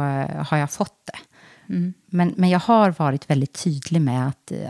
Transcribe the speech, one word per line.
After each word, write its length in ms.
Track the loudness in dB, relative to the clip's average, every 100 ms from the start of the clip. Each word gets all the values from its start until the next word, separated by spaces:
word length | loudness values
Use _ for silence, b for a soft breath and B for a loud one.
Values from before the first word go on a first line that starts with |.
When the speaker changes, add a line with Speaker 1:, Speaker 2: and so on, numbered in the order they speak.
Speaker 1:
eh, 420 | -2 -2 -4 -6 -2
har 120 | -2
jag 140 | -2
fått 340 | -4 -8 _ -18
det. 140 | -18 -20 b b b b
Speaker 2:
Mm. 200 | -4 -4 -6 _
Speaker 1:
Men, 280 | 0 0 2
men 120 | 2
jag 100 | 2
har 300 | 4 4 4
varit 380 | 2 0 0 0
väldigt 340 | 0 -2 -4
tydlig 380 | -4 -4 0 0
med 260 | 2 0 -2
att, 240 | -6 -10 -10